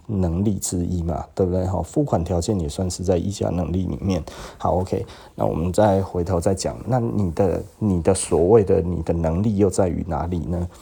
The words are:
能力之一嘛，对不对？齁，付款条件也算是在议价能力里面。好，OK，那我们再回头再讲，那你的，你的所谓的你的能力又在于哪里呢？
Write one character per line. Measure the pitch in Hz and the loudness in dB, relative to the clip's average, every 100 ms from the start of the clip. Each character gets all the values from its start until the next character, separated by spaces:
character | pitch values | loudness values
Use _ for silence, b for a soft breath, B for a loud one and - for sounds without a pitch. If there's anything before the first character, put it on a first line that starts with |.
| - | -4
能 | 101 87 85 | -2 0 0
力 | 107 98 | 0 -2
之 | - 92 | -4 -4
一 | 87 90 | -2 -2
嘛， | 82 80 - - | -2 -4 -6 0
对 | 92 | 0
不 | |
对？ | 92 92 | 2 0
齁， | 87 | -2
付 | 85 156 | -2 -2
款 | 143 107 | 0 0
条 | 82 87 | 0 0
件 | 80 98 | 0 -2
也 | 76 | -2
算 | - 92 | -4 -4
是 | - | -2
在 | 90 87 | 0 0
议 | 90 | 0
价 | 98 104 | -4 -2
能 | 87 78 | -2 -2
力 | 92 | -2
里 | 90 - | -2 -4
面。 | 98 87 - B B B | -2 -2 -4 B B B
好， | - 90 | -2 -2
OK， | 95 - - B B - | -2 -4 -6 B B -4
那 | - | -2
我 | |
们 | 64 90 | 0 0
再 | 85 107 98 | 2 4 4
回 | 95 90 | 2 -2
头 | 87 87 | 0 0
再 | 98 | 0
讲， | 95 - - | 0 -4 -6
那 | - 127 | -2 0
你 | 117 107 90 | 0 0 0
的， | 78 95 82 - - | 2 2 0 -6 -2
你 | 107 87 | 0 2
的 | 80 | 2
所 | 95 - 80 87 | 0 2 2 6
谓 | 113 | 6
的 | 98 92 | 6 2
你 | 87 85 | 2 -2
的 | 82 | -2
能 | 85 80 85 | 0 0 0
力 | 113 98 | 0 2
又 | 98 | 2
在 | - 92 | 2 0
于 | 80 - | -2 -4
哪 | 71 85 | -4 -4
里 | 87 | -4
呢？ | 76 87 87 B | -4 -4 -6 B